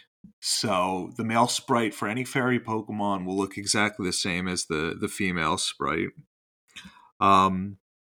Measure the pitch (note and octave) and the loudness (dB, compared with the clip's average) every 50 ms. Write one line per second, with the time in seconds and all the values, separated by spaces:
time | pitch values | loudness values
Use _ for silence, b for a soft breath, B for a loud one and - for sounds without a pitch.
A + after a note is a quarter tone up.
0 | b b _ _ _ - _ _ - - - - - A2+ G2 F2+ F2+ F#2 F#2 F#2 | b b _ _ _ -20 _ _ -4 -4 -2 -2 0 0 2 2 2 0 0 -2
1 | F2+ - - - A2+ A2+ A2+ A#2 A#2+ B2 - - - - B2+ A#2 A#2 G#2 - - | -4 -6 -6 -6 -4 0 4 4 4 4 2 -4 -2 0 0 2 2 0 -2 -2
2 | A2 G#2 G#2+ B2+ B2+ - - C#3 B2 B2+ B2 A#2 A#2 A2+ A2 A2 G#2+ - G#2+ G#2 | -4 -2 -2 -2 -4 -2 0 0 2 2 2 0 0 -2 -4 -4 -4 -4 -6 -2
3 | G2+ G2+ G2 F#2+ F2+ F#2 F#2+ G2 G2 F#2+ - G2+ G2+ F#2+ - G#2+ G#2 G#2 - - | 0 0 0 0 -2 -2 0 0 0 0 -2 -8 -4 0 2 2 2 2 0 -2
4 | G2+ F#2 F2+ - - G2+ F2 F2+ F#2 F#2 F2+ F2+ - - E2 D2+ D#2 E2 - - | -2 -2 -2 0 0 0 0 0 0 -2 -2 -4 -2 -2 -2 0 0 -2 -2 -2
5 | G#2 G2 - - G2+ F#2 F2 F2 D#2+ D#2 E2+ - - - - - C#2+ C#2 D2+ E2 | -4 -6 -4 -2 -2 0 0 2 2 2 2 0 0 -4 -4 -4 -2 -2 0 0
6 | G2 G2 - - - _ _ _ _ _ _ _ _ B B B B B B B | 0 -2 -4 -12 -20 _ _ _ _ _ _ _ _ B B B B B B B
7 | B B B - G2 G2 G2 F#2+ F#2+ F#2+ F#2 F#2 F#2+ G2+ G2+ - _ _ _ _ | B B B 0 4 6 6 6 6 4 2 0 -4 -6 -8 -12 _ _ _ _
8 | _ _ _ | _ _ _